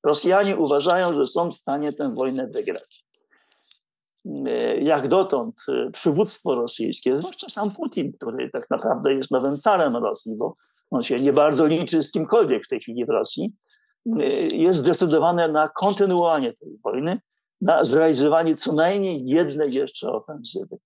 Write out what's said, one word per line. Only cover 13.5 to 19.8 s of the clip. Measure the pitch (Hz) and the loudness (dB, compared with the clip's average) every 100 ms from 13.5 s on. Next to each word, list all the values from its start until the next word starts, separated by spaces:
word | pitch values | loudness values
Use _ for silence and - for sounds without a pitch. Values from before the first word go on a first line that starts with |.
| - _ _ _ _ 240 226 | -8 _ _ _ _ -4 -2
e, | 147 - 156 | 0 0 -2
jest | - 170 175 | 2 2 4
zdecydowane | 143 160 180 156 165 175 160 | 2 2 2 4 4 2 2
na | 151 156 | 2 0
kontynuowanie | - 190 202 196 180 170 156 123 | 0 0 2 2 4 2 2 -2
tej | - - - | -6 -20 -8
wojny, | - 127 160 185 _ _ _ _ | -4 -4 -4 -6 _ _ _ _
na | 143 160 | 2 4
zrealizowanie | 147 147 160 131 147 160 165 151 | 4 4 4 4 4 4 2 0
co | - | -2
najmniej | 156 170 202 196 156 127 | 2 2 2 -2 -4 0
jednej | 156 160 143 147 | 0 0 -2 -2
jeszcze | 127 | -2